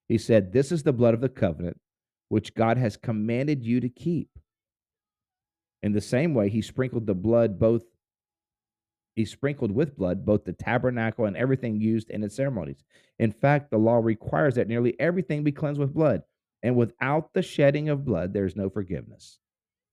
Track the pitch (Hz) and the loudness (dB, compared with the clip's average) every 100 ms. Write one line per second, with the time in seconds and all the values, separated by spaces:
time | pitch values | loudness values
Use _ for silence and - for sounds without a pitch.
0 | _ 113 - 113 92 117 139 170 143 120 | _ -2 4 4 4 0 0 0 0 2
1 | 120 113 127 - 95 80 87 - _ _ | 2 2 -2 -2 -2 -2 -8 -10 _ _
2 | _ _ _ 107 - - 113 120 120 - | _ _ _ -4 -2 -2 0 2 0 -4
3 | - 110 107 120 143 147 113 123 123 - | -6 -4 -2 -2 -2 -2 0 0 -2 -6
4 | 160 160 - - _ _ _ _ _ _ | -4 -4 -6 -14 _ _ _ _ _ _
5 | _ _ _ _ _ _ _ _ 104 104 | _ _ _ _ _ _ _ _ -2 -2
6 | - 123 170 131 101 113 104 - 131 123 | 0 0 2 2 2 0 -4 -4 -4 -2
7 | 107 92 104 117 117 92 113 117 - _ | -2 -2 2 2 2 2 2 2 -2 _
8 | _ _ _ _ _ _ _ _ _ _ | _ _ _ _ _ _ _ _ _ _
9 | _ - 107 - 139 139 117 101 151 - | _ -6 -6 -4 -4 -2 -2 0 -2 -2
10 | 90 95 92 104 92 85 - 120 127 123 | -4 -2 0 0 -2 -8 -2 0 0 -2
11 | 113 107 107 90 127 131 120 107 107 110 | -4 -2 -4 0 0 0 -2 -2 0 -2
12 | 107 104 104 - 139 117 71 69 _ _ | -4 -8 -6 -4 -4 -4 -8 -12 _ _
13 | _ _ 113 - 139 147 143 110 113 120 | _ _ -2 2 2 2 2 2 4 4
14 | 113 110 - 151 151 123 101 117 120 - | 2 -2 -2 0 2 2 0 0 0 0
15 | 156 180 185 147 147 139 151 147 139 143 | -2 -2 -4 -2 -2 -2 -4 -2 -2 2
16 | 156 92 - _ _ _ 113 123 117 - | 2 2 -4 _ _ _ 0 2 2 0
17 | 127 151 156 185 - - 139 147 151 143 | -2 -2 -2 -4 -2 2 4 4 -2 -2
18 | 139 90 90 101 95 101 95 107 90 80 | -2 -2 -2 -2 -2 -2 -4 -4 -6 -8
19 | 55 - - _ _ _ _ _ _ | -10 -20 -20 _ _ _ _ _ _